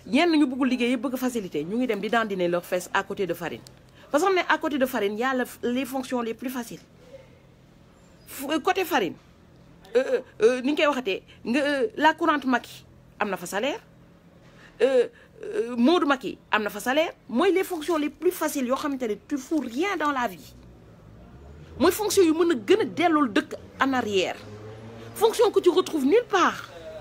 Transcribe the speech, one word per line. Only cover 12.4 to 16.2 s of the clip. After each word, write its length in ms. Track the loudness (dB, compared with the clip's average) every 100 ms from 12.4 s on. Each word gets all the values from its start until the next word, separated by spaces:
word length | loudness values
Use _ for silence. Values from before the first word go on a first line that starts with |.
| 0
Macky 400 | -2 -2 -16 -20 -20 -20 -6
am 100 | -4
na 80 | -4
fa 80 | -6
salaire, 320 | -4 -4 -4 -10 -20 -20 -20 -20 -20 -20 -20 -20 0
euh, 260 | 4 4 2 -4 -20 -16
euh, 320 | -6 -4 -2 2
Modou 300 | 4 4 4
Macky 320 | 0